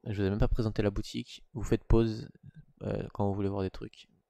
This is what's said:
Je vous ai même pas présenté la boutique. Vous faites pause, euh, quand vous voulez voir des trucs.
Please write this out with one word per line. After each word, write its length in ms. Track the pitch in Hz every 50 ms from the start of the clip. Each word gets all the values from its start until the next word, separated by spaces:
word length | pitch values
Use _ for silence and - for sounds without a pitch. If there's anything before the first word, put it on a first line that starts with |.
| -
Je 160 | - 107 98
vous 60 | 101
ai 40 | 95
même 80 | 101 107
pas 100 | 127 117
présenté 340 | - - 117 110 104 - 107
la 80 | 104
boutique. 520 | 98 107 107 - - 120 120 - - - - - -
Vous 80 | 127 98
faites 220 | - 113 107 -
pause, 440 | - 107 113 117 113 107 110 - - - _ - - - 156 - - _ - -
euh, 260 | 104 104 101 - - -
quand 120 | - 104
vous 80 | 101 98
voulez 140 | 98 101 98
voir 140 | 98 101 95
des 80 | 95
trucs. 380 | - - 110 110 - - - _ _ _ _